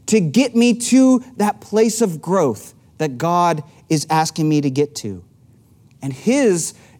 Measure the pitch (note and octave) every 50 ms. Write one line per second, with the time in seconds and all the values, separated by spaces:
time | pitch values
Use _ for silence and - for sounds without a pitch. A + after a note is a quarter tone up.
0 | - - G#3+ A3 F3+ D3+ C3 A#3 C#4 B3 - A#3 A#3 A#3+ A#3 A#3+ - - A#3 C4
1 | C4 C4 B3+ A#3+ B3 - - - G3+ G#3 - - - - - G#3+ A3+ A#3 G#3+ -
2 | A#3 G3+ E3 D3 - E3 F#3 G3 E3 C3+ A2 - - - - _ _ _ _ -
3 | D#3 D#3 C3 B2 D3+ E3 F3 F3 F3 F3 E3+ D#3 D3 - - _ _ - E3 D#3
4 | - - D#3 D#3+ D#3+ D#3+ - - D#3+ D#3 D3+ D3 C#3+ C#3+ C3 C3+ D3 D3 - -
5 | - G#2+ G2 F2 F2 _ _ _ _ _ _ _ _ _ _ _ _ _ _ -
6 | - C3+ C3 - - - B3+ C#4+ C#4 A3 F#3 E3+ D#3 - - - - - - -